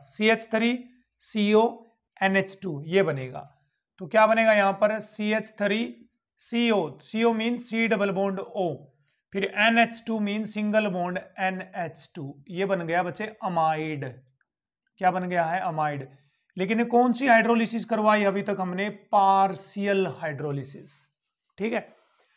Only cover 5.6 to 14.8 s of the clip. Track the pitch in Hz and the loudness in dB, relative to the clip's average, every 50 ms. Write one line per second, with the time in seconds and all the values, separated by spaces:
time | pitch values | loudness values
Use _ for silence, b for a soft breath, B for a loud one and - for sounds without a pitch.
5.6 | 202 202 208 226 240 247 - - - _ _ _ _ _ _ _ - - 233 233 | -2 -2 0 -2 -4 -6 -8 -14 -20 _ _ _ _ _ _ _ -14 -6 -2 0
6.6 | 240 233 220 196 165 147 135 - - - - 220 233 233 226 220 220 240 240 240 | 2 2 2 2 0 -2 -6 -12 -14 -8 -2 0 2 2 2 0 -2 -2 -4 -4
7.6 | - - 220 226 226 220 226 190 202 202 180 190 196 196 190 185 196 - - 208 | -6 -6 -2 -2 0 0 0 0 0 0 0 0 -2 -2 -2 -4 -8 -8 -4 -4
8.6 | 185 165 143 - - - _ _ _ _ _ _ _ _ - 196 202 - - 208 | -4 -2 -4 -6 -12 -20 _ _ _ _ _ _ _ _ -6 -4 -4 -2 0 2
9.6 | 214 226 233 233 233 233 233 - - 233 226 214 208 202 202 214 214 208 - 208 | 4 4 6 4 4 2 0 -4 -6 -4 -4 -2 -2 -2 -2 -4 -4 -6 -4 -4
10.6 | 214 208 208 214 208 202 180 180 175 180 180 180 - - - - 190 190 185 185 | -2 0 2 2 0 0 -2 -2 -4 -4 -4 -6 -10 -12 -8 -4 -4 -4 -4 -4
11.6 | 185 185 - 185 170 160 - - - - - 180 139 139 143 139 - - 180 175 | -8 -10 -10 -8 -8 -8 -10 -14 -18 -18 -14 -12 -12 -12 -14 -16 -16 -10 -6 -4
12.6 | 196 190 196 175 170 160 170 175 180 175 170 - 214 214 214 - 226 185 175 165 | -2 0 -2 -2 -2 0 0 0 0 -2 -4 -8 -8 -10 -10 -8 -6 -4 0 0
13.6 | 160 160 160 156 156 156 156 139 131 127 117 - - _ _ _ _ _ _ _ | 2 2 0 -2 -4 -6 -6 -6 -8 -10 -12 -14 -20 _ _ _ _ _ _ _
14.6 | _ _ _ _ | _ _ _ _